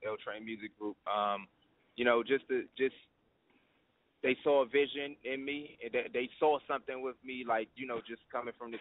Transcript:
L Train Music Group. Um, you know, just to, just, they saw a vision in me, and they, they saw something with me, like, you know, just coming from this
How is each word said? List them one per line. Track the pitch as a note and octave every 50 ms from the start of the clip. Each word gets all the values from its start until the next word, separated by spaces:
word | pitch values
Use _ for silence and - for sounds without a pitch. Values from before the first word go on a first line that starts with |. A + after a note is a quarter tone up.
| -
L | G#2+ A2
Train | G#2 - A#2 G#2 G#2+ A2
Music | A2+ A2+ G#2 G#2+ G2+ G2 G#2
Group. | G#2+ G#2 G2 - _ F#2+
Um, | G#2 G#2 G#2 G2+ G2+ G2 G2 - _ _ _ _ _ _ _ _ _
you | A#2+ B2
know, | A#2+ A#2 A#2
just | A2+ B2 C#3 C3 - -
to, | C3 B2 F#2 - _
just, | - C3 C3 - - - _ _ _ _ _ _ _ _ _ _ _ _ _ _ _ _ _ _ _ _ _ _ _
they | - C3 C3 - -
saw | D#3 C#3+ C#3
a | C3
vision | A2 B2+ C#3+ C#3+ B2+ - C#3+ C#3+ C#3+ C#3+ - -
in | B2+ C3+ C3+ C3+
me, | C#3+ C#3+ D3 D3 D3 - -
and | A#2 A#2
they, | A#2+ B2 A#2 A#2
they | A#2 B2 B2+ B2 - -
saw | D#3+ D3+ D3 C3+ - -
something | C#3+ C3 - C#3 C3 B2+
with | C3 C3 A#2+ - B2+
me, | C3 B2+ B2+ B2
like, | A#2 A2+ A2 A2 - _
you | B2 C3
know, | B2+ A#2+ A2+ -
just | - A#2 - _ _
coming | - B2 A#2+ A#2 -
from | _ A#2+ A#2
this | A#2 G#2+